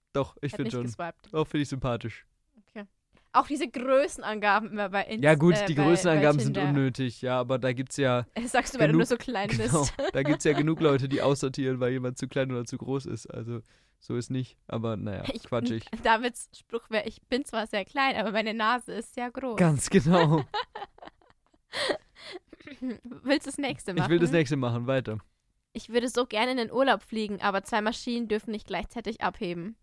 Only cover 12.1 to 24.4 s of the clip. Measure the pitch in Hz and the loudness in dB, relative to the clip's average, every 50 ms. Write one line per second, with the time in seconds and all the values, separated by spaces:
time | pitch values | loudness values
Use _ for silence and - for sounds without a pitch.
12.1 | 127 - 139 127 - 143 135 131 127 120 120 - - 123 120 123 135 139 131 - | -6 -6 -8 -4 -2 -2 -2 -2 -2 -4 -6 -6 -8 -8 -6 -4 -4 -4 -4 -6
13.1 | 107 110 - - - - 113 117 120 113 - _ _ _ _ _ _ _ _ - | -8 -8 -10 -10 -12 -10 -8 -8 -8 -10 -10 _ _ _ _ _ _ _ _ -6
14.1 | 117 120 120 - 127 131 127 - - _ _ - - 117 113 113 110 101 101 104 | -6 -6 -4 -4 -4 -4 -4 -6 -10 _ _ -8 -6 -4 -4 -4 -4 -4 -4 -6
15.1 | 98 92 95 - - 233 - - 127 117 123 247 226 226 - - - 226 - 226 | -6 -6 -6 -6 -8 -8 -8 -4 -4 -2 -2 -2 -4 -4 -6 -8 -8 -2 2 2
16.1 | 226 220 254 247 - - - - _ - - _ - 233 - - 220 214 - - | 2 2 2 -2 -6 -8 -16 -18 _ -20 -16 _ -10 -10 -8 -4 -4 -2 -2 -4
17.1 | - - _ - 254 247 285 - - 240 214 - - 208 190 - - 285 269 269 | -8 -12 _ -4 -4 -4 -4 -4 -6 -6 -6 -4 -4 -4 -4 -4 -2 0 0 0
18.1 | - - 190 214 196 220 208 220 208 233 214 220 233 214 - - 175 202 233 - | 2 0 -2 -2 0 -2 -2 -2 -2 0 0 2 0 0 -2 -6 -10 -10 -10 -10
19.1 | - 254 247 247 - 254 262 254 220 196 180 165 147 127 - - - 202 117 156 | -8 -8 -8 -8 -8 -8 -6 -4 0 4 4 4 4 2 2 2 4 4 6 6
20.1 | 185 175 165 147 160 160 - - - 427 480 - - - - - _ - - - | 6 6 6 6 6 4 2 0 -6 -8 -8 -8 -10 -16 -16 -16 _ -20 -20 -20
21.1 | - _ _ _ _ _ _ _ _ _ _ _ - - 587 523 - - _ _ | -20 _ _ _ _ _ _ _ _ _ _ _ -6 -4 -2 -2 -2 -4 _ _
22.1 | _ - - - - 359 _ _ - - - 294 277 - 254 254 214 - - 240 | _ -20 -18 -16 -16 -16 _ _ -20 -20 -18 -18 -14 -10 -8 -8 -8 -8 -12 -16
23.1 | 247 - - 247 285 311 - - - - 285 254 294 - - - 180 165 180 147 | -16 -6 0 2 2 2 0 -4 -8 -6 -4 -4 -4 -6 -8 -6 -2 0 2 4
24.1 | 165 175 170 156 156 170 | 4 4 4 4 4 4